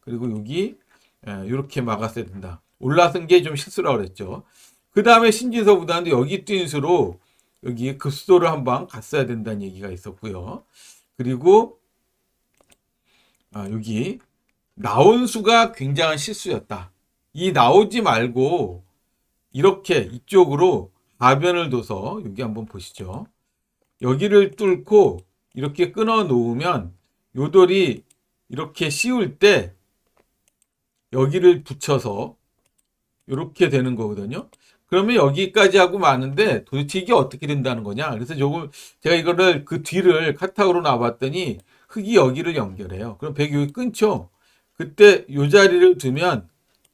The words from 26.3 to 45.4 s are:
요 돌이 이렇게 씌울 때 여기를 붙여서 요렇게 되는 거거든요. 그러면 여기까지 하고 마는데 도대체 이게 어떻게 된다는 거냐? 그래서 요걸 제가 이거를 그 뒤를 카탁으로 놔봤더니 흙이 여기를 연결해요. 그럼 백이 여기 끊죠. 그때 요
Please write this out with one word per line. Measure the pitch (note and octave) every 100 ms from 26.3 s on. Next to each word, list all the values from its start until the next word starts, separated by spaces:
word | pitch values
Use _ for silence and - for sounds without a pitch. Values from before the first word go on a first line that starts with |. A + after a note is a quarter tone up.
| B2 A#2 A#2+ E3+ D3 F2 - _ _ _ B2
요 | C3
돌이 | F#3+ F3 G3 E3 G#2+ - _ _ _ _
이렇게 | B2 E3 - D#3
씌울 | C#3+ A#3 B3+ F#3+ -
때 | G3+ E3 F2+ - _ _ _ _ _ _ _ _ _ _ _ _ _
여기를 | C3 C3+ F3+ F3+ F3
붙여서 | - - - C#3 A#2 G2+ - - _ _ _ _ _ _ _ _ -
요렇게 | C3+ D#3+ - E3+
되는 | C#3 B2+ A#2
거거든요. | G#2+ G2+ G2+ D#3+ - _ _ _ _
그러면 | F3+ G#3 A#3+
여기까지 | C#3 C#3+ F#3+ A3 F#3+ G3
하고 | F3+ G3
마는데 | D#3+ C3 C3 C#3+ G#3+ F3+ -
도대체 | C3+ C#3+ F#3+
이게 | F#3
어떻게 | F#3 C3+ C3+ D3
된다는 | D3 C3 A#2
거냐? | G#2 G#2 D3+
그래서 | A2 B2 D3
요걸 | C#3 E3 D#3 - - _
제가 | D#3 E3+
이거를 | D#3+ F3 F#3 D#3 C#3+
그 | D#3+
뒤를 | - F3+ F#3 D#3+ E3
카탁으로 | C#3+ F#3 - F#3+ F3+
놔봤더니 | D3+ A#2+ A#2+ A#2 C3 E3+ E3 F#2 - _ _
흙이 | A3 G3+ A3
여기를 | C3 C3 E3+ D3+
연결해요. | G2+ F#2+ F#2 F#2 A2+ G#2
그럼 | D3+ C#3+
백이 | D3
여기 | C#3+ C#3+
끊죠. | F#3 B3 - G#3+ C#3+ F2+ _ _ _ _
그때 | - D#3 - G#3 F3+ -
요 | C#3